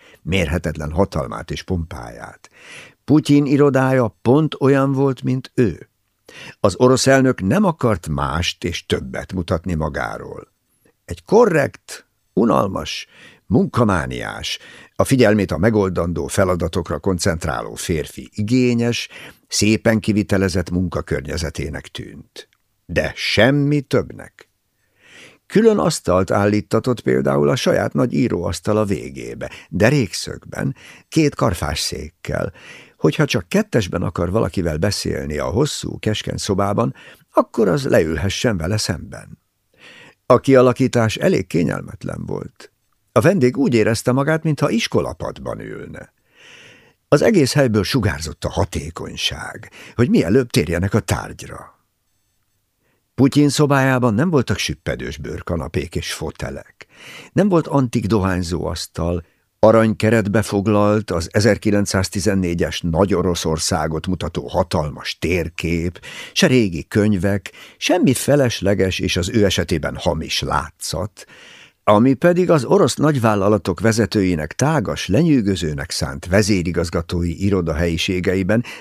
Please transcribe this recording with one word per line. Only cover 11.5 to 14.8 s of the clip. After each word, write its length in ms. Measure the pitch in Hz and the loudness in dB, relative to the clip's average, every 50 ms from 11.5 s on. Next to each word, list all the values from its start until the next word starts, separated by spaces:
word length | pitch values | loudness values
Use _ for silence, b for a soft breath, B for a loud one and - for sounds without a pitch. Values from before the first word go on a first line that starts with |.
| 165 156 135 110 - - _ - - - _ _ _ _ _ _ - | 4 0 0 -2 -6 -12 _ -18 -20 -20 _ _ _ _ _ _ -2
unalmas, 760 | - 226 220 175 131 113 98 92 80 76 - - - - B B B B B B B B | 0 2 2 2 2 0 0 -4 -6 -8 -8 -10 -12 -12 B B B B B B B B
munkamániás, 1120 | - 90 131 196 156 - 120 123 104 95 82 67 64 64 60 55 52 52 52 - - - - B B B B | 0 2 2 2 2 2 0 2 2 2 0 -2 -4 -6 -8 -8 -8 -10 -8 -8 -8 -10 -10 B B B B